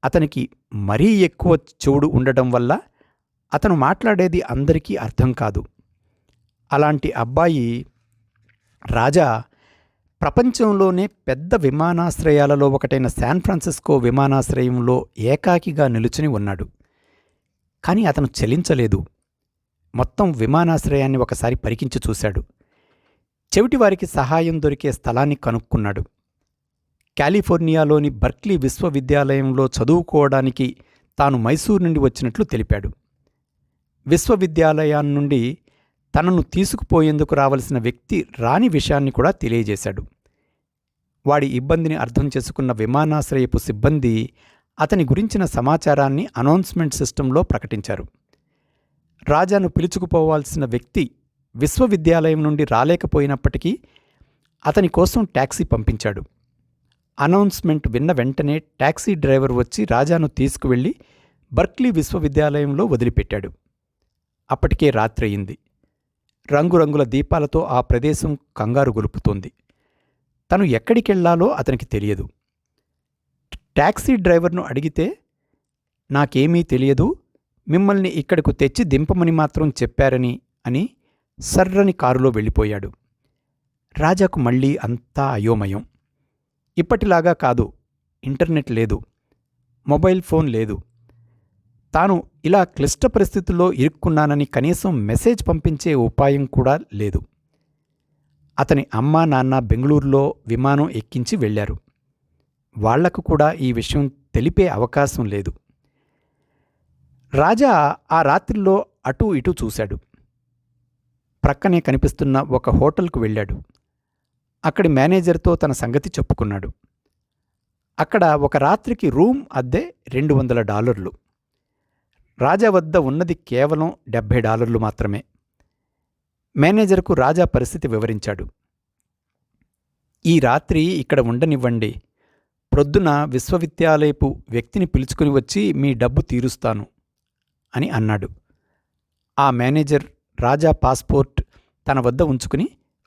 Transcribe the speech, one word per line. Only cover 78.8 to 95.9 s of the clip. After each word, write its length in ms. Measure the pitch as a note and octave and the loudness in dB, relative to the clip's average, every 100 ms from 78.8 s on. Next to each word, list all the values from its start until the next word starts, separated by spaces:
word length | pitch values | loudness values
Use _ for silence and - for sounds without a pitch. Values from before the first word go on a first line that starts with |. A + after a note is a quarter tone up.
| F#3+ | 0
దింపమని 460 | C3+ D3+ F#3 E3+ | 0 2 0 2
మాత్రం 380 | D#3+ D3+ - D3+ | 2 0 0 -2
చెప్పారని," 720 | - A#2 - C3+ B2+ B2 - _ _ B2+ | -2 -4 0 2 2 -2 -4 _ _ -6
అని 240 | C3 A3 _ _ _ _ - | -4 -4 _ _ _ _ -14
సర్రని 520 | - - F#3 F#3+ G3+ | -2 0 2 2 2
కారులో 380 | F3+ B2+ B2+ C3 | 2 0 2 2
వెళ్ళిపోయాడు. 640 | A2 G#2+ G2+ G#2+ G#2 G2 - _ _ _ _ _ _ _ _ _ - | 0 0 0 -2 -4 -10 -14 _ _ _ _ _ _ _ _ _ -2
రాజాకు 420 | D#3 F#3+ F#3+ - | 0 2 0 0
మళ్ళీ 380 | A#2+ B2+ C3+ C#3+ | 0 2 0 -2
అంతా 480 | G#2+ A#2+ _ - C3+ | -4 -8 _ -4 -2
అయోమయం. 540 | A#2 G#2+ A2+ G2+ G2 - _ _ _ _ _ _ _ _ - | 0 0 0 -2 -8 -10 _ _ _ _ _ _ _ _ -6
ఇప్పటిలాగా 560 | E3+ A#3 G#3 E3+ E3 | -2 -2 2 2 2
కాదు, 400 | E3 C3+ A#2 G2+ - _ _ _ _ | 0 0 0 -2 -8 _ _ _ _
ఇంటర్నెట్ 480 | C3 C3+ E3 D#3 - | -6 -2 0 0 -2
లేదు, 280 | A2+ A2+ G#2 - _ _ _ _ _ _ _ - | -2 -2 -4 -8 _ _ _ _ _ _ _ -2
మొబైల్ 340 | D3 F#3 F#3 | 2 2 2
ఫోన్ 280 | - D#3+ D3+ | 0 0 0
లేదు. 280 | A2+ A2 F#2+ - _ _ _ _ _ _ _ _ _ _ | -2 -4 -8 -12 _ _ _ _ _ _ _ _ _ _
తాను 300 | D#3 F#3+ F3+ - _ D#3 | 0 2 0 -4 _ 2
ఇలా 180 | F#3+ | 2
క్లిష్ట 420 | F3+ - C#3 - C4 | 2 -2 -4 -2 0
పరిస్థితుల్లో 680 | A3 F#3+ G3+ F3 F3 F3+ | 2 0 -2 -2 0 0
ఇరుక్కున్నానని 720 | C#3+ D3 - F3 D3+ D3+ D3 C#3+ | 2 -2 0 0 2 2 0 -2
కనీసం 600 | B2+ C#3+ F3 G3 C#3+ G#2 | -2 -2 -2 -2 -2 0
మెసేజ్ 420 | A#2 A#3 A#3 - | 0 0 0 -2
పంపించే 480 | E3 E3 D3+ F3 | -2 -2 -2 0